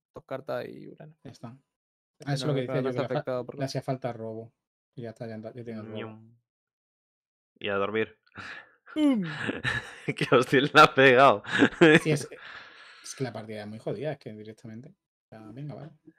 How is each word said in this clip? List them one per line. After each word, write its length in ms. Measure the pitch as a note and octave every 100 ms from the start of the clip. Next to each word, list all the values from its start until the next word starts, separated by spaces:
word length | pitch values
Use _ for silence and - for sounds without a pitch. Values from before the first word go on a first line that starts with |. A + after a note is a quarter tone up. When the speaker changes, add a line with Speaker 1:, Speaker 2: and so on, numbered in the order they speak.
| _
Speaker 1:
dos 100 | -
cartas 420 | - C3+ C#3 B2+ -
y 220 | - G2+
Urano. 260 | - D#3 _
Speaker 2:
Ya 60 | B2+
está. 180 | A#2+ A#2 C3+ _ _ _ _ _ _
Speaker 1:
Es 80 | C#3
Speaker 2:
Ah, 40 |
Speaker 1:
que 20 |
Speaker 2:
eso 120 | C3+ D3
Speaker 1:
no 60 |
Speaker 2:
es 40 | C3+
lo 40 |
que 40 | B2+
Speaker 1:
creo 100 | C3
Speaker 2:
decía 0 |
yo, 60 |
Speaker 1:
no 60 | B2+
Speaker 2:
que 40 |
Speaker 1:
se 40 | B2
Speaker 2:
le 60 | A#2+
fa-, 60 |
Speaker 1:
afectado 300 | C3+ C3+ B2+ B2
por 120 | C#3
Speaker 2:
le 60 | C3+
hacía 160 | C3+
falta 300 | - B2+ A#2+
robo. 380 | A2+ A2+ A2 A2+ _ _ _ _
Y 80 | -
ya 80 | A#2
está, 160 | - A#2
ya, 100 | A2
ya 160 | A2
tiene 280 | B2+ A#2 A2
el 60 | A2
robo. 100 | A2
Speaker 3:
Ñam. 380 | A2 A2 A2+ A#2 _ _ _ _ _ _ _ _ _ _ _ _
Y 100 | G2+
a 60 | G2
dormir. 420 | G2+ A2 G#2+ _ _ - - - - _ -
Speaker 1:
¡Pum! 280 | D#4 D4 A#3
Speaker 3:
<laughs> 840 | E3 D3 A2+ - - - - - -
Qué 200 | - D3 C3
hostia 240 | - C3+
le 100 | C#3+
ha 180 | D3+ D#3
pegado. 480 | - C3+ B2 C3+ G#2 - - - - E3 D#3+
Speaker 2:
Sí, 80 | D#3+
es, 180 | D3 - - - - - - - -
es 120 | -
que 100 | -
la 80 | B2+
partida 300 | A2+ G#2+ G#2+
es 40 | G#2
muy 120 | G#2+
jodida, 340 | D#3+ G#2+ D3
es 60 | -
que 160 | A2+
directamente. 580 | G#2+ G#2+ A2 A2+ A2 C3+ _ _ _ _
Ya, 100 | A2 A2
venga, 240 | A#2+ D3
vale. 180 | A2 D3+ _ -